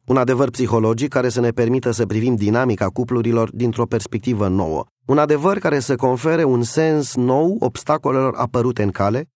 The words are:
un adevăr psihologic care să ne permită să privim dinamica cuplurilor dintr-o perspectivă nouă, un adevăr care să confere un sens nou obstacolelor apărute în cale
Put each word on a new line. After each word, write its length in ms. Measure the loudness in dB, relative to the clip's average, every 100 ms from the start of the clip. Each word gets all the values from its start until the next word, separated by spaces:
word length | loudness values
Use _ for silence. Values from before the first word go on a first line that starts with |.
| 0
un 120 | 2
adevăr 320 | 2 2 0
psihologic 600 | 0 0 2 2 0 -2
care 200 | 0 0
să 100 | 0
ne 100 | -2
permită 420 | 0 0 0 -2
să 140 | -2 -2
privim 300 | 0 0 0
dinamica 540 | 2 2 2 0 -2
cuplurilor 640 | -2 -2 0 0 0 0
dintr-o 340 | -2 -4 -2 -2
perspectivă 640 | -2 -4 -6 -2 0 0
nouă, 380 | 0 0 -4 -6 _ 0
un 120 | 2
adevăr 400 | 4 2 2 0
care 220 | 0 -2
să 160 | 0 0
confere 480 | 0 0 0 0
un 200 | 2 2
sens 520 | 0 0 2 2 0 0
nou 420 | 2 2 2 0
obstacolelor 720 | -2 -2 -2 -2 0 0 0 -2
apărute 460 | -2 0 0 0
în 80 | -2
cale 380 | 0 0 0 -6